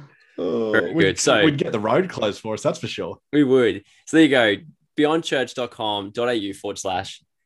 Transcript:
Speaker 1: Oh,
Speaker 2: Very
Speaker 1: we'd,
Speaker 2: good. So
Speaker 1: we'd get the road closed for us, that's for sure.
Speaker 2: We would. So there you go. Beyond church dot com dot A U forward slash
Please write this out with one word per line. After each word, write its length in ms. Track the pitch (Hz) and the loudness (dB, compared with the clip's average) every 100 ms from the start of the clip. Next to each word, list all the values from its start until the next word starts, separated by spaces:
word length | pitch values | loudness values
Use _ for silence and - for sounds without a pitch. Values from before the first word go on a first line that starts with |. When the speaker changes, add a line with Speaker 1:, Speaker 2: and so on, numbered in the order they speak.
| 139 _ _ - | -20 _ _ -8
Speaker 1:
Oh, 340 | 180 117 110 | -6 -4 0
Speaker 2:
Very 220 | 110 - | 0 0
Speaker 1:
we'd, 100 | 165 | 0
Speaker 2:
good. 160 | 95 90 | 0 2
So 240 | 147 117 | 2 4
Speaker 1:
we'd 140 | 156 143 | 4 2
get 140 | 170 | -2
the 60 | 110 | -2
road 300 | 107 139 185 | 0 0 0
closed 300 | - 107 - | -4 -4 -4
for 140 | 110 | -8
us, 100 | 107 | -4
that's 160 | 147 135 | -4 -4
for 80 | 113 | -8
sure. 300 | - 90 - _ | -8 -10 -12 _
Speaker 2:
We 100 | 147 | 0
would. 400 | 131 131 113 95 - _ - | 4 4 4 0 -10 _ 0
So 100 | 156 | 4
there 60 | |
you 60 | 156 | 6
go. 260 | 135 110 98 - _ _ - | 6 4 0 -6 _ _ 0
Beyond 280 | 147 165 | 2 2
church 300 | 165 143 123 - | 0 -2 -2 -6
dot 160 | 120 | -8
com 400 | - 107 104 101 | -6 -4 -4 -6
dot 180 | 117 120 | -4 -2
A 40 | |
U 200 | 117 98 | -2 -4
forward 240 | 92 104 92 | -8 -10 -8
slash 420 | 98 92 95 - _ _ | -6 -6 -6 -14 _ _